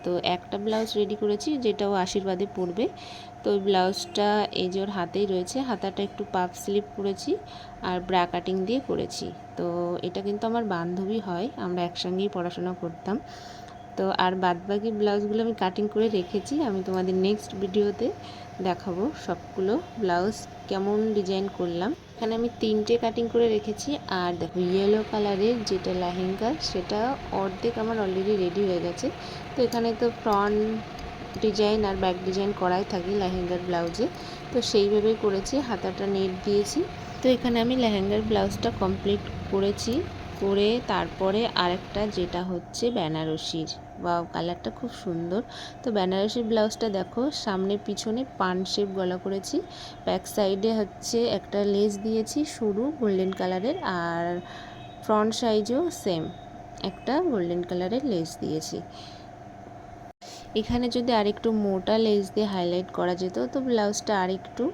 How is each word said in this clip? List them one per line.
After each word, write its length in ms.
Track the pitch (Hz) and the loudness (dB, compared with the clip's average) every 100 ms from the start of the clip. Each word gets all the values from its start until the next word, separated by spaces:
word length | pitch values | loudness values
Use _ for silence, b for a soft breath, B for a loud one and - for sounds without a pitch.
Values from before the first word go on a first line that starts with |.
তো 160 | - 180 | -2 0
একটা 340 | - 180 - 202 | 0 -2 -4 -4
ব্লাউজ 340 | 208 220 220 208 | -2 0 0 0
রেডি 200 | 202 208 | 0 0
করেছি, 400 | 208 208 - 294 | 0 0 0 0
যেটা 320 | 240 202 202 | 0 2 2
ও 40 | |
আশীর্বাদে 540 | 196 180 202 190 185 202 | 2 2 0 0 -2 -2
পরবে। 340 | - 180 175 349 B B B B - | -2 -2 0 -2 B B B B -4
তো 80 | 214 | 2
ওই 60 | 202 | 2
ব্লাউজটা 880 | 196 190 185 196 - - 208 208 208 | 4 4 4 0 -4 0 4 4 2
এই 160 | - 180 | 0 -2
যে 120 | 190 | 0
ওর 60 | 196 | -2
হাতেই 380 | 202 170 190 202 | -2 -2 0 2
রয়েছে, 340 | 185 180 262 | 0 0 -2
হাতাটা 420 | 262 196 196 190 | -2 -2 -2 -2
একটু 220 | 202 - 208 | -4 -4 -2
পাফ 180 | 190 180 | 0 0
স্লিভ 300 | - - 202 208 - | -4 0 0 0 -4
করেছি 400 | 196 190 294 392 B B B - | -4 -2 -2 -2 B B B -8
আর 180 | 185 180 | -4 -2
ব্রা 260 | 180 185 175 | 2 2 2
কাটিং 380 | 175 175 190 | 0 -2 0
দিয়ে 160 | 185 254 | 2 0
করেছি। 520 | - - - - 175 - - - | 0 -2 -2 -6 -8 -10 -12 -4
তো 420 | 175 170 175 175 | -2 0 -2 -2
এটা 180 | 180 180 | -4 -4
কিন্তু 260 | 202 208 226 | -2 -2 0
আমার 180 | 233 | 0
বান্ধবী 540 | 220 175 170 180 190 226 | 0 -2 -2 -2 0 -2
হয়, 300 | 196 175 240 - | -2 -2 -4 -4
আমরা 260 | 190 180 | -4 -2
একসঙ্গেই 460 | 175 175 180 185 202 | -2 -2 -2 0 0
পড়াশোনা 460 | 190 175 175 180 180 | 0 -4 -2 -4 -4
করতাম। 400 | 170 165 - 226 B B B B B B - - | -6 -6 -4 -4 B B B B B B -10 -2
তো 140 | 190 - | 0 4
আর 160 | 185 | 2
বাদবাকি 560 | 185 185 175 196 202 220 | 4 2 2 0 0 0
ব্লাউজগুলো 520 | 208 208 202 208 214 | 2 2 2 2 0
আমি 120 | 226 | 0
কাটিং 340 | 214 190 190 208 | 0 -2 0 0
করে 200 | 208 226 | 2 4
রেখেছি, 540 | 214 180 202 - 285 | 2 0 -2 0 0
আমি 200 | 269 190 190 | 2 0 0
তোমাদের 280 | 185 185 | 0 2
নেক্সট 400 | 185 190 208 - | 4 4 2 -2
ভিডিওতে 560 | 202 196 208 208 202 254 427 B B B - | -4 0 4 2 2 -2 -2 B B B -4
দেখাবো 480 | 185 175 202 175 247 302 - | -2 -2 -2 0 -2 -2 -6
সবগুলো 520 | 175 - - 190 262 359 226 | -6 -6 -2 2 0 -2 -2
ব্লাউজ 480 | 190 175 196 214 - - - | 2 2 2 -2 -12 -14 -6
কেমন 440 | 190 196 208 220 | -2 2 2 4
ডিজাইন 340 | 208 185 190 196 - | 2 2 0 -2 -2
করলাম। 320 | 175 170 196 | -2 0 -2
এখানে 420 | 339 - - 220 | -2 -8 -4 -2
আমি 140 | 226 233 - | 0 -2 0
তিনটে 360 | 220 214 214 233 | 2 2 4 4
কাটিং 320 | 233 226 233 | 4 0 2
করে 200 | 233 233 | 4 4
রেখেছি। 500 | 208 208 208 - 285 - | 4 0 -4 -4 -4 -2
আর 260 | 190 175 | 0 0
দেখো, 260 | 175 165 180 | -2 -4 0
ইয়েলো 440 | 180 190 196 214 214 | 2 4 6 4 2
কালারের 540 | 214 208 196 214 240 | 0 2 4 4 2
যেটা 280 | 208 185 185 | 0 0 0
লেহেঙ্গা, 600 | 180 175 180 185 190 220 311 | 0 0 0 -2 0 0 0
সেটা 560 | - 190 175 208 240 269 - | -2 -2 -2 0 0 -2 -4
অর্ধেক 460 | 196 196 190 233 226 | -2 -2 0 -2 0
আমার 180 | 220 226 | -2 0
already 400 | 196 185 196 208 | 0 2 2 2
রেডি 260 | 175 185 196 | 2 2 2
হয়ে 140 | 175 | 2
গেছে। 300 | 170 170 269 - B B B - | 0 -2 -4 -4 B B B 0
তো 60 | |
এখানে 320 | 240 240 233 220 | 2 4 2 2
তো 100 | 233 | 0
ফ্রন্ট 680 | 233 226 202 208 214 214 220 - - - - - 190 | 2 2 4 4 2 2 0 -6 -10 -10 -10 -10 0
ডিজাইন 440 | 220 202 208 214 | 0 4 4 4
আর 120 | 202 190 | 2 2
ব্যাক 200 | 190 180 | 0 2
ডিজাইন 280 | 185 185 202 202 | -2 0 0 2
করাই 240 | 180 180 196 | 2 2 2
থাকে 200 | 190 175 | -2 0
লেহেঙ্গার 480 | 208 185 185 175 180 180 | 0 0 0 -2 -2 0
ব্লাউজে, 400 | 170 170 170 269 B B B B | 0 0 0 -2 B B B B
তো 100 | 247 | -2
সেইভাবেই 540 | 226 214 202 208 214 220 | 4 4 6 6 4 2
করেছি, 360 | 214 190 196 277 | 2 0 0 0
হাতাটা 480 | 247 196 190 190 202 | 0 -2 -2 -2 0
নেট 240 | 196 190 185 | 2 0 0
দিয়েছি। 380 | - 202 202 302 359 - - - | 2 2 2 0 -2 -6 -10 2
তো 60 | 262 | 4
এখানে 320 | 247 254 233 | 4 4 2
আমি 160 | 233 254 | 4 4
লেহেঙ্গার 460 | 233 202 196 208 | 4 4 2 2
ব্লাউজটা 480 | 214 214 196 - 233 226 | 4 4 4 2 -2 2
কমপ্লিট 400 | 190 196 196 202 - - - | 0 2 2 0 -2 -8 -2
করেছি, 520 | 196 202 202 - 262 359 - - - | 2 2 0 0 0 -2 -8 -10 -2
করে 400 | 196 196 208 240 240 | 2 4 4 4 2
তারপরে 600 | 185 - - 190 208 233 | 0 0 0 2 2 2
আরেকটা, 520 | - 175 185 - 202 214 | 2 2 0 -4 -2 -2
যেটা 360 | 196 175 175 | -2 -2 -2
হচ্ছে 480 | 185 175 - - 240 | -2 -4 -6 -2 0
বেনারসির। 800 | 233 160 156 160 156 - 165 160 - - - | 0 0 0 -2 -2 -4 -4 -4 -8 -14 -6
ওয়াও, 240 | 175 170 170 | 0 0 0
কালারটা 380 | 170 170 175 226 | -4 -4 -4 -8
খুব 200 | - 240 - | -6 -10 -6
সুন্দর। 380 | 196 165 170 190 240 B B B | -4 -4 0 -2 -2 B B B
তো 100 | 254 | -2
বেনারসির 520 | 208 185 190 214 247 | 2 2 2 0 0
ব্লাউজটা 440 | 220 226 214 - 226 | 2 4 2 2 -2
দেখো, 420 | 196 185 - 277 | 0 -2 -2 -2
সামনে 480 | - - 190 196 202 | -2 -2 0 0 0
পিছনে 400 | - 202 226 226 262 - | -2 -4 -2 -2 -4 -2
পান 260 | 185 180 | 0 0
শেপ 240 | 190 - 202 | -2 0 0
গলা 220 | 190 180 185 | 0 -2 -2
করেছি, 440 | 196 196 190 311 - B B B | -2 -4 -2 -4 -4 B B B
ব্যাক 220 | - 185 - | -2 -2 0
সাইডে 480 | - 196 196 220 | 0 2 2 2
হচ্ছে 500 | 220 208 - - 233 | 2 -2 -4 -2 2
একটা 400 | 233 196 - 202 | 2 0 -2 0
লেস 340 | 202 202 208 202 | 4 4 4 2
দিয়েছি 460 | 220 220 220 294 | 0 0 0 0
সরু 480 | 302 - 214 196 269 311 | -2 0 0 2 0 0
গোল্ডেন 320 | 220 190 190 | 2 2 2
কালারের, 420 | 190 185 185 220 359 | 0 0 0 0 0
আর 580 | 294 180 170 170 170 175 B B B B B - | -2 -2 -2 -2 -2 -4 B B B B B -8
ফ্রন্ট 320 | - 214 220 | 2 4 4
সাইজেও 560 | 220 240 214 208 254 349 | 2 4 4 4 2 0
সেম 380 | - 208 165 165 - - - - - | 0 -2 0 -2 -8 -16 -16 -16 -8
একটা 400 | 196 - - 285 | -8 -6 0 2
গোল্ডেন 400 | 359 220 170 175 | 2 2 0 0
কালারের 420 | 175 180 185 247 | -2 -2 0 0
লেস 320 | 285 185 160 - | 0 0 -2 -4
দিয়েছি। 400 | - 156 - - - B B B B - - - - - - - - - B B B | -4 -2 -4 -8 -10 B B B B -16 -16 -16 -16 -16 -16 -16 -18 -18 B B B
এখানে 340 | 214 214 240 247 | -2 2 2 2
যদি 240 | 247 240 | 2 4
আরেকটু 400 | 226 208 208 226 | 4 4 2 2
মোটা 460 | 214 202 190 190 220 | 2 2 2 2 4
লেস 340 | 220 208 190 | 6 4 2
দিয়ে 120 | 208 214 | 0 0
হাইলাইট 440 | 190 175 180 185 | 2 2 0 -2
করা 240 | - 175 | 0 0
যেত, 320 | 180 185 254 247 | 2 -2 -2 -2
তো 80 | 277 | -2
ব্লাউজটা 600 | 254 233 208 208 - 202 | 2 2 2 0 0 2
আরেকটু 480 | 185 190 - - 269 | 2 -2 -6 -2 -2